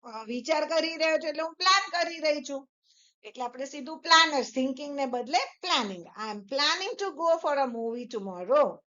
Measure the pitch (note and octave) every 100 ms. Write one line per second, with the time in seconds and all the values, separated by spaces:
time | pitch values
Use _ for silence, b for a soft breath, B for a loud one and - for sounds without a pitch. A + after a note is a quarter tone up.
0 | A#3+ A3 G#3+ B3 C4 D#4 D4+ E4 D#4+ E4
1 | D#4+ D#4 D#4+ D4 D#4+ D#4+ F#4 G4 G4 F4
2 | E4+ E4 D#4 D4 - C#4 C#4 _ b b
3 | b _ G#3 A#3+ A#3+ B3 C4+ D4 C4 D#4+
4 | E4 D#4+ D#4+ D4 A#3 - C4 C4 D4 C#4+
5 | C4+ A#3+ A#3 E4+ C5+ - F#4 D#4 G#3+ F#3
6 | E3 F#3+ G#3+ G#3 G3+ C#4 D4 E4+ F#4+ A#4
7 | G4 D4 E4 E4 E4+ C#4 C4 A#3 A3+ A#3+
8 | B3 A3+ G3 F3+ F3+ C#4+ A#3+ E3 _